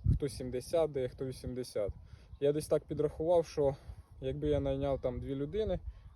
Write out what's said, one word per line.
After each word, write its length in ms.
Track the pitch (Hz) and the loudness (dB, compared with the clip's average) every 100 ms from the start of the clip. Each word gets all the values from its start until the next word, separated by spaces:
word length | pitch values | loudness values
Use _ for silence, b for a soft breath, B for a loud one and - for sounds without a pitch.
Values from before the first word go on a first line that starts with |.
| - - | 2 2
хто 140 | 139 | 0
сімдесят 600 | - 127 123 - 170 156 | -4 -6 -6 0 2 2
дає, 180 | 139 127 | 2 -4
хто 160 | - 131 | -4 -8
вісімдесят. 640 | 127 127 123 123 113 98 - B B B - | -6 -8 -6 -4 -2 -2 -4 B B B 0
Я 120 | 143 | 2
десь 160 | 151 - | 2 2
так 160 | 151 | 0
підрахував, 640 | - 151 147 - 160 175 160 | 0 -2 -2 0 4 4 4
що 300 | - 139 139 B B B B | 2 2 2 B B B B
якби 260 | 135 143 151 | -6 -2 2
я 120 | 143 | 2
найняв 420 | 139 135 139 131 | 2 0 0 0
там 180 | 131 123 | 0 -2
дві 160 | 127 135 | -4 -4
людини, 440 | 147 202 208 180 B B B | -2 -2 0 -2 B B B